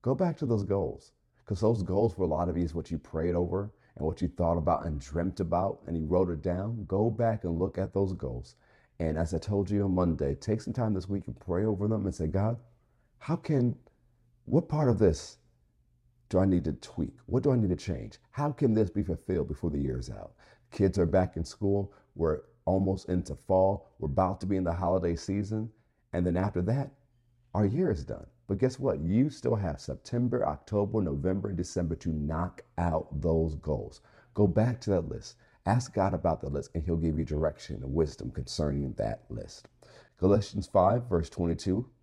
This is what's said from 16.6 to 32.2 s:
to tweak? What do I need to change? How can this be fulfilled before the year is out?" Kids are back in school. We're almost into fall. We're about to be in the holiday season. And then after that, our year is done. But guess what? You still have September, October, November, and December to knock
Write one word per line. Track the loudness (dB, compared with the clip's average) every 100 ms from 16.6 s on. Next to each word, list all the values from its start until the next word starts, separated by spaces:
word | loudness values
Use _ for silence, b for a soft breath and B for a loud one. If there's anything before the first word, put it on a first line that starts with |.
to | 0
tweak? | -6 -10 -6 -6 -6 -4
What | 0
do | 2
I | 2
need | 2
to | 0
change? | -4 -6 -8 -16 _
How | -4 -4
can | 2 2
this | 4 2
be | 0
fulfilled | -2 -4 -2 -2 0
before | -2 -2
the | -2
year | -2 -4
is | -8
out?" | -12 -14 _ b b b
Kids | 2 2 4
are | 4
back | 4 2 -2
in |
school. | -6 -2 0 0 -2 b b
We're | -2 0 0 -4 _ 0
almost | 2 2 0 -2
into | -2 -2
fall. | -10 0 4 4 2 -6 _
We're | -4
about | 0 0 0
to | -2
be | 0
in |
the | 0
holiday | 0 2 2 2 -2
season. | -2 -4 -2 -4 -6 _ _ _ _
And | -2
then | 0 0
after | 0 0
that, | 0 0 -2 _ _ _ _ _ _
our | 0 2
year | 2 0
is | 0
done. | -4 -10 -10 _ -6
But | 0
guess | 0 2
what? | -2 -2
You | 2 2 2
still | 0 0 0
have | -2 -4
September, | -8 -10 -4 -2 0 0 0
October, | -2 -2 0 2 0
November, | 0 0 0 0 0
and | -2
December | -2 -2 -2 -2
to | -2
knock | -2